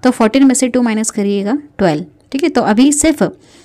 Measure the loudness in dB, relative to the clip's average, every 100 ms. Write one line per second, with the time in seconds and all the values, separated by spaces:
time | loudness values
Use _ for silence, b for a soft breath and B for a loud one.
0 | -2 0 0 4 2 2 0 0 -2 -2
1 | -4 -4 -2 -2 -2 -6 -6 -2 -2 -2
2 | -6 _ _ -4 -2 0 0 2 2 2
3 | 0 0 -2 -6 b b